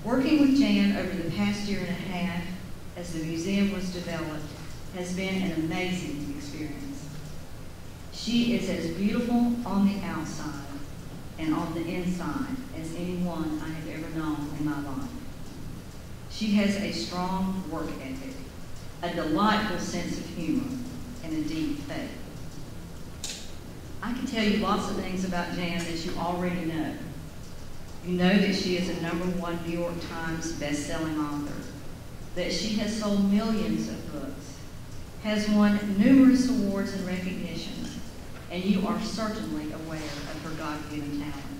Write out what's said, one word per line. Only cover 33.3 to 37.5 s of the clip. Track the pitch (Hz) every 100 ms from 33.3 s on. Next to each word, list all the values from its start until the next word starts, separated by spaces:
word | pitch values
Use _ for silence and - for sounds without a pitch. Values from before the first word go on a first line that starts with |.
millions | 208 226 214 - 160 -
of | - -
books, | 147 135 - - - - - - - - -
has | 214 214 208
won | 208 208 202 - 196
numerous | 247 269 254 247 -
awards | 208 196 196 196
and | 190 180
recognitions, | 180 180 180 -